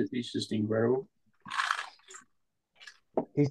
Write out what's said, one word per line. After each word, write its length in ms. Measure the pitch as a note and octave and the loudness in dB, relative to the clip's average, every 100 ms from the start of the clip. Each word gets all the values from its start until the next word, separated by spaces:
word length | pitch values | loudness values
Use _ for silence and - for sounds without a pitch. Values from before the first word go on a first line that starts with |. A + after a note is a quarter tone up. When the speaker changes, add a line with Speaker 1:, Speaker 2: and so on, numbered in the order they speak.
| G2+ | 0
Speaker 1:
is 220 | B2 A#2 | -2 -4
just 200 | - - | -4 -2
incredible. 540 | A2 G#2+ A2+ A#2 C3 - _ _ _ - - - - - - - - - _ _ _ _ _ - - _ - - - | 0 0 2 2 2 -2 _ _ _ -8 -4 -2 -4 -8 -16 -20 -20 -20 _ _ _ _ _ -20 -20 _ -6 -2 2
Speaker 2:
He, 100 | C#3+ | 2